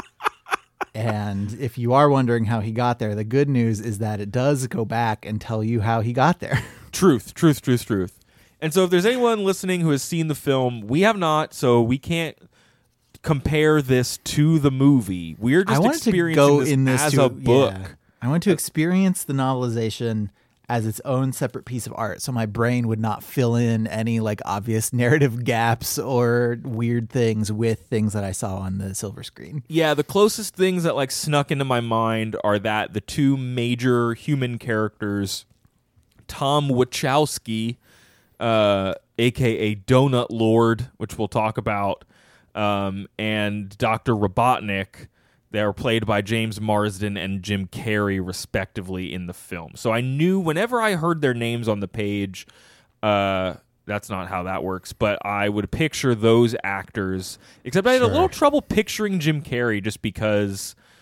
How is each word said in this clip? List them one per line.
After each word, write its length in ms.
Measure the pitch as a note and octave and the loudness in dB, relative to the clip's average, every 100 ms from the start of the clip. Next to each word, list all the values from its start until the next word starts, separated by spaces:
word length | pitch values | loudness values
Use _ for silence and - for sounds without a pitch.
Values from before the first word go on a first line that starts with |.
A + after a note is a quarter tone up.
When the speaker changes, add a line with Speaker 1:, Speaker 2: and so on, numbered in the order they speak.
| - - - - - G4 _ - - | -10 -6 -8 -8 -8 -8 _ -12 -10
Speaker 1:
And 580 | A2 A2+ G#2 G#2 G2 G2+ A#2 | -4 -2 -2 -4 -4 -6 -6
if 180 | A#2+ - | -6 -4
you 160 | A#2 | 2
are 160 | C3 D3 | 4 6
wondering 360 | C3+ B2 A#2 G#2+ | 4 2 2 0
how 160 | A#2 | -2
he 100 | G#2+ | -2
got 280 | A2+ A#2+ A#2+ | 0 0 0
there, 160 | A2 G#2 | -2 -4
the 100 | A2 | 0
good 240 | C3 C#3+ | 0 2
news 320 | C3 A#2 G#2+ | 2 2 0
is 180 | A2+ G2+ | -4 -4
that 220 | A2 G#2 | -4 -4
it 100 | G2+ | -4
does 360 | B2 C3+ C#3+ B2+ | 0 2 0 -2
go 180 | - A2 | -4 -2
back 400 | A2+ A#2 G#2+ - | 0 0 -2 -6
and 160 | G#2+ | -8
tell 200 | - A2 | -4 -4
you 180 | A2 A#2+ | 0 0
how 180 | G#2 A2+ | 0 0
he 120 | A2+ | 0
got 260 | B2 D3 F3 | 2 2 2
there. 240 | - B2 - - | -2 -4 -4 -16
<laughs> 140 | - | -12
Speaker 2:
Truth, 400 | - F#3 A#2+ - | 2 4 4 0
truth, 280 | - E3+ C#3 | 2 2 2
truth, 240 | - B2 - | 2 0 0
truth. 320 | G2+ F#2 - _ _ _ - | -2 -4 -8 _ _ _ -8
And 120 | D#3 | -2
so 120 | E3+ F3+ | 2 4
if 40 | |
there's 160 | F3+ G3+ | 4 4
anyone 380 | B3+ A#3+ A3 | 2 2 2
listening 380 | G3 F#3 F#3 F3+ | 0 -2 -2 0
who 80 | E3 | 2
has 120 | C#3 | 0
seen 260 | - E3+ D#3+ | -2 -4 -2
the 60 | C#3+ | -2
film, 520 | C#3+ C3+ B2+ A#2 G#2 | 0 0 0 -2 -2
we 140 | D3 | 2
have 160 | G#3 G#3+ | 2 2
not, 360 | E3 D3+ D#3 | 0 0 -2
so 280 | - C3+ A#2+ | 0 4 4
we 160 | A#2 C3+ | 4 0
can't 400 | - E3 D#3+ - - _ _ _ _ _ _ - | -2 -4 -4 -10 -20 _ _ _ _ _ _ -8
compare 600 | - C#3+ C#3+ D3+ D#3 D3+ | -2 -2 0 2 4 4
this 340 | B2+ B2+ B2 - | 4 2 2 -4
to 400 | - - D3+ D#3+ | -4 2 4 4
the 120 | C#3 | 2
movie. 640 | C3 C#3 C#3 G2 F2+ E2 D#2+ | 4 6 6 2 -6 -8 -4
We're 280 | A#2 E3 F#3+ | 2 2 4
Speaker 1:
I 40 | |
Speaker 2:
just 80 | C#3 | 4
Speaker 1:
wanted 200 | G#3+ D#4 | 2 2
to 60 | A#3 | 0
Speaker 2:
experiencing 240 | E3+ E3+ D3+ C#3+ | 2 2 6 6
Speaker 1:
go 120 | C#3+ | 6
Speaker 2:
this 80 | C3+ | 4
Speaker 1:
in 160 | C3+ C3+ | 2 2
this 160 | C3 | 2
Speaker 2:
as 100 | D3+ | 2
Speaker 1:
to, 140 | C#3 C3 | 4 2
Speaker 2:
a 40 | |
book. 440 | F#2 B2 B2+ B2+ F#2 | 2 4 4 4 0
Speaker 1:
yeah. 100 | F#2+ - _ - | -12 -18 _ -6
I 60 | A#2+ | -2
wanted 140 | E3 | 0
to 80 | G3+ | 2
experience 720 | D#3+ - D#3+ D#3+ F#3 F#3+ F3+ - | 0 0 -2 0 2 2 0 -2
the 80 | |
novelization 960 | C3+ C3 B2+ B2 A#2 A2+ - A#2 G#2+ G2+ _ _ _ - | -2 0 0 -2 -2 -2 -2 -2 -2 -4 _ _ _ -4
as 180 | A#2+ A2 | -2 -2
its 120 | A2 C#3 | -4 -2
own 260 | C3 C3+ | -2 -2
separate 320 | - C3 - - | -2 -6 -6 -10
piece 200 | B2 A#2 | -10 -8
of 80 | - | -6
art, 260 | A2 - | -6 -6
so 80 | - | -6
my 140 | B2 A2 | -4 -2
brain 400 | G#2 A#2 B2 A#2 | 0 0 2 0
would 120 | A2 | -2
not 240 | A2 G#2 | -2 -4
fill 320 | - - A#2+ A#2+ | -6 0 2 2
in 300 | A#2 A2+ A2 | 2 0 -2
any, 320 | A2 A2+ A2+ | -2 -2 -2
like, 180 | G#2+ G#2 - | -2 -4 -4
obvious 460 | G2+ A2+ A2 - | -6 -2 -2 -2
<laughs> 0 | |
narrative 500 | A#2+ A#2+ D#3 C#3 A#2 | 0 2 4 2 0
gaps 560 | A#2+ A#2 A#2 A#2 - - | -2 0 2 0 -2 -6
or 580 | A2+ B2 A#2+ A#2+ A#2+ A#2+ | -2 0 2 2 0 -4
weird 440 | C#3+ A2+ A#2+ A#2+ A2+ | -6 -2 0 -2 -2
things 420 | C3 A#2 A2 G#2+ | 0 0 0 -2
with 300 | G#2+ A2+ A2 | 0 0 -2
things 320 | - A2+ G#2+ | -2 0 0
that 100 | G#2 | -2
I 80 | G2 | -4
saw 240 | F#2 G#2 F#2+ | -4 -6 -4
on 180 | F#2+ G2 | -4 -6
the 160 | G2 F#2+ | -6 -8
silver 260 | G2+ - | -10 -10
screen. 420 | C#3 - C#2 C#3 - | -16 -16 -14 -12 -4
Speaker 2:
Yeah, 260 | D#3 D#3 | 0 2
the 100 | D3 | 0
closest 520 | - G3 G#3 - G3+ - | 0 2 2 2 -8 -2
things 260 | F#3 F3+ | 0 0
that, 120 | E3 B2 | 0 -2
like, 160 | C3+ | -4
snuck 400 | - D#3 D3 C#3+ | -4 0 0 0
into 140 | C#3 C3+ | -2 0
my 160 | A#2+ | -2
mind 540 | A#2 A2+ A2+ A2+ A2 - | 0 0 0 0 -4 -2
are 140 | G#2 G#2 | 0 0
that 340 | G#2+ G#2+ G2 | 0 -2 -2
the 80 | G#2 | -6
two 340 | - - C#3 C3+ | -6 0 2 2
major 760 | B2+ B2 A#2+ A#2+ B2+ A#2+ A#2 A2+ | -2 -2 -2 0 2 2 0 -2
human 420 | - C#3+ B2 A#2 | -4 -2 -2 -4
characters, 880 | - G#2+ G#2+ - G#2 G2+ G2 - - _ _ _ _ _ _ _ - | -2 -2 -2 -4 -4 -2 -4 -6 -12 _ _ _ _ _ _ _ -14
Tom 420 | - C#3 D3 C#3+ | -4 0 2 2
Wachowski, 1080 | B2 B2 - C#3 C#3+ D3+ - - A2 A2+ B2+ _ _ _ _ _ - | 2 0 0 0 2 2 -2 -6 -4 -4 -8 _ _ _ _ _ -6
uh, 560 | A#2 A2 G#2 G2 F#2+ F2 _ - | 0 4 4 4 0 -4 _ 0
A 100 | B2 | 0
K 160 | - B2 G#2 | 2 0 0
A 180 | G#2+ G#2+ | -2 -2
Donut 520 | G2 B2+ C#3 B2 A#2+ | 2 4 4 2 -2
Lord, 560 | A2+ A2+ A2+ A#2 A2+ B2 - | 0 4 6 4 2 -4 -10
which 180 | G2+ - | -10 -6
we'll 80 | G#2 | -4
talk 320 | A#2 G#2+ A#2 | -2 -2 -2
about, 460 | A2 G#2 G2 - _ _ _ _ _ - | -4 -2 -2 -4 _ _ _ _ _ -4
um, 520 | G#2 G2+ G2 G2 G2 - | -2 0 -2 -6 -10 -6
and 580 | G#2+ G#2+ G#2 G#2 G2 - | -4 -2 -2 -4 -8 -4
Doctor 380 | A2+ A2 - A2 | -2 -2 0 0
Robotnik, 920 | G2+ F#2 A#2+ B2 G#2 G2 F#2+ - - _ _ _ _ | 0 2 2 2 -2 -6 -6 -12 -20 _ _ _ _
they 100 | G#2+ | -2
are 100 | G#2 | -2
played 340 | - B2+ A2+ G#2+ | -2 0 0 0
by 160 | G#2 | 0
James 380 | G2 A2+ A2+ G#2 | 0 -2 -2 -4
Marsden 560 | G#2+ G#2 G#2+ F#2+ G#2 G2 | 0 0 0 -2 -6 -4
and 260 | F#2 G2 | -4 -6
Jim 260 | F#2+ G2+ F#2 | -4 -4 -4
Carrey, 520 | - A2+ G#2+ G2+ F#2+ F2+ | -8 -2 0 0 0 -4
respectively, 880 | F2+ - A2 F#2+ - F#2 F#2 F#2 | -8 -6 -6 -6 -8 -8 -8 -8
in 140 | F#2 F2 | -8 -10
the 60 | |
film. 400 | - - F2 E2 - | -12 -12 -14 -14 -6
So 180 | A#2 | -2
I 80 | A2+ | 0
knew 360 | B2+ C#3 F3 F#3+ | -2 0 2 2
whenever 420 | E3 D#3 A#3 B3 | 0 -2 -2 0
I 140 | A3 F3 | 0 0
heard 260 | E3+ D#3+ | 0 0
their 120 | C#3+ A#2+ | 0 0
names 340 | A#2 A#2 A2+ | -2 -2 -2
on 100 | G#2 | -2
the 80 | G2 | -4
page, 580 | A2+ G2+ G2+ G2 F#2 - _ - _ _ _ | -4 -4 -2 -4 -8 -18 _ -20 _ _ _
uh, 520 | G#2+ G2+ G2 F#2+ F#2 D2+ _ _ - | 2 2 2 0 -2 -6 _ _ -8
that's 240 | G#2 - | -8 -6
not 180 | F#2+ F2+ | -8 -6
how 160 | F#2 | -6
that 200 | F2+ F#2+ F#2 | -4 -4 -4
works, 260 | F#2 - | -6 -10
but 320 | - G#2+ G2+ G2+ | -2 -2 -2 -4
I 220 | G2+ G#2 | -2 -2
would 240 | G#2 G2 | -2 -2
picture 420 | - D#3+ - C3+ A2+ | -2 -4 -2 0 2
those 400 | A2+ A#2 A#2+ A#2 | 4 6 4 0
actors, 760 | G2 G2 - A2 F#2+ F#2 F#2+ - - _ | -6 -8 -8 -6 -4 -4 -8 -14 -20 _
except 240 | B2 E3+ G#3+ | -4 0 2
I 60 | |
had 80 | B3+ | 4
a 40 | A#3+ | 2
Speaker 1:
Sure. 80 | |
Speaker 2:
little 160 | D4+ F#4 | 2 0
trouble 320 | - C#4+ D4 | 2 2 2
picturing 580 | - A3 G#3 - G#3 F#3 | 0 -2 -2 -2 -2 0
Jim 220 | D3+ D3+ | 0 -2
Carrey 400 | - A#2+ A#2+ G#2 | -2 -2 0 -2
just 200 | G#2 - | -4 -6
because 720 | A2 - G#2+ G#2 G2+ F#2+ - - _ _ | -8 -4 0 0 0 -4 -10 -14 _ _